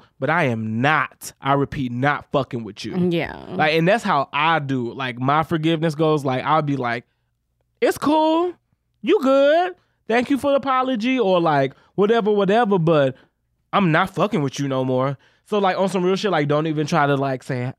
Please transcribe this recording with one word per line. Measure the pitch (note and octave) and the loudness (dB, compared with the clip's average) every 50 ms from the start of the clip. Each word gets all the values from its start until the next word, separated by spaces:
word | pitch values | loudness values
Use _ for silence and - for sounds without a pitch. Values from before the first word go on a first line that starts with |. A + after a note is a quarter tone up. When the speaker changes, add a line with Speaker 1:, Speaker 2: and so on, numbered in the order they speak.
| - _ _ _ | -6 _ _ _
Speaker 1:
but | C3+ C3 | -4 -2
I | D#3 F3 E3 | 0 0 0
am | C3 A#2 A2 A2 A2 A2 A2+ B2+ | 0 -2 -2 -4 -4 -2 0 0
not, | C#3+ D#3 D3 C3 - - _ - - - _ | 2 2 0 -2 -4 -8 _ -18 -18 -18 _
I | - C#3 C#3 | -2 0 2
repeat, | C#3+ C#3 B2+ - D3 C3+ B2 | 2 0 -2 -4 -6 -6 -6
not | A#2+ B2 C3 D3 C#3+ A#2+ - - | -4 -2 0 0 0 -2 -6 -4
fucking | - D3 B2+ - - A#2+ A2+ | -2 -2 -2 -2 -6 -8 -10
with | G2+ G2+ - - | -10 -12 -12 -10
you." | A2 - | -8 -4
Speaker 2:
Mm, | F#3 F3 F3+ E3+ | -2 0 0 0
yeah. | E3+ C#3 - - C#2 C2 - | -2 -4 -4 -8 -12 -14 -12
Speaker 1:
Like, | - - D3+ D#3 D3+ | -4 0 0 2 2
and | E3 E3 F3 | 2 2 2
that's | G#3 A#3 - | 2 2 0
how | G#3 E3+ C#3+ C3+ - - | 0 -2 -2 -2 -2 -2
I | C#3 D3+ E3 E3 D#3+ | -2 0 2 0 0
do. | D3 C3+ C3+ B2+ A#2+ A#2 G2+ | -2 -2 -4 -4 -4 -6 -6
Like, | A#2+ C3+ B2+ A#2+ A#2+ | -8 -8 -8 -6 -4
my | B2+ C3+ C#3+ D#3 D#3+ | 0 0 2 2 0
forgiveness | - E3+ D#3+ D3+ D#3+ E3 D#3 D#3 E3 D3+ | 0 -2 -2 0 0 0 0 0 -2 -2
goes, | C#3+ D#3+ D#3 D#3 D3+ C3+ | 0 0 2 2 0 0
like, | C#3 B2+ C3 - | -2 -4 -2 0
I'll | C3+ D3+ D#3+ | 0 0 0
be | D#3 C#3+ C#3 | 0 0 -2
like, | C3+ B2 A#2 A#2 B2 - _ _ _ _ _ _ _ _ _ _ _ _ _ _ _ | -2 -2 -4 -4 -6 -8 _ _ _ _ _ _ _ _ _ _ _ _ _ _ _
"It's | - D4 - | 0 0 0
cool. | - - C#4 D4+ D#4 D#4 D#4+ D#4+ E4 F4 F4+ F4 - _ _ _ _ _ _ _ _ | 0 -2 0 2 2 2 2 2 0 0 -2 -4 -10 _ _ _ _ _ _ _ _
You | - A3+ F#4+ G#4+ C#4 | -2 0 0 2 4
good. | C4 C4+ C#4 C#4 C#4+ D4+ E4+ F4+ F#4 F4+ - _ _ _ _ _ | 4 4 4 4 4 4 2 2 0 -4 -10 _ _ _ _ _
Thank | - A3 B3 B3 - | -2 -2 -2 0 0
you | C#4+ B3 | -2 -2
for | - C#4+ | 0 0
the | C#4 | 0
apology," | C#4 - C#4 C4 B3+ C4 C4 C4 G#3+ G#3 B3+ C4 B3+ | 0 0 0 0 0 0 0 -2 -2 0 0 0 0
or, | A3+ F#3+ F#3 F3 | 2 2 2 2
like, | E3+ E3 D3+ C#3 C#3 C3+ - _ _ _ _ | 2 2 2 2 0 0 -4 _ _ _ _
whatever, | - G3 G#3 A#3 A#3 G3 G#3+ | 0 2 2 2 2 2 2
whatever, | G#3+ G3+ G3+ F#3 G3+ A#3 A#3+ G#3 G3+ F#3 | 2 2 2 2 4 2 2 2 2 2
but | D#3+ E3 E3 D3+ C#3 C3 B2+ - _ _ _ _ _ _ _ _ _ _ - | 2 2 4 4 2 2 0 -4 _ _ _ _ _ _ _ _ _ _ 0
I'm | F#3 G3 E3+ | 0 2 2
not | D3+ E3 F#3+ F3+ - | 2 2 0 0 0
fucking | - F3 G#3 - F3 C#3+ | -2 -2 0 0 -2 -2
with | C3+ - - | -2 -4 -4
you | C#3+ C#3 | -4 -4
no | C3+ C3 C3 | -2 -2 -2
more. | C3 B2+ B2+ C3 C#3 C#3 - _ _ _ _ _ | 0 0 0 0 -2 -4 -6 _ _ _ _ _
So, | _ G#3 G#3 | _ -2 0
like, | G3 F#3 F#3 - | 0 0 0 0
on | F#3+ F#3+ | 0 0
some | E3+ G3 F3 | 0 0 0
real | F3+ G3 | 0 0
shit, | F#3 G#3 G#3 F3+ | 0 0 0 0
like, | D#3 D3 C#3+ | 0 0 2
don't | D3 D3 D#3 | 0 0 0
even | E3 D3+ D3+ D3+ | -2 -2 -2 -2
try | C#3 E3+ D#3+ D3 | 0 0 2 2
to, | C#3+ C#3+ | 2 2
like, | C3+ C#3 C3+ C3 C3 - | 0 0 -2 -4 -6 -6
say, | - C#3+ B2 B2 B2+ - | -8 -6 -6 -6 -6 -8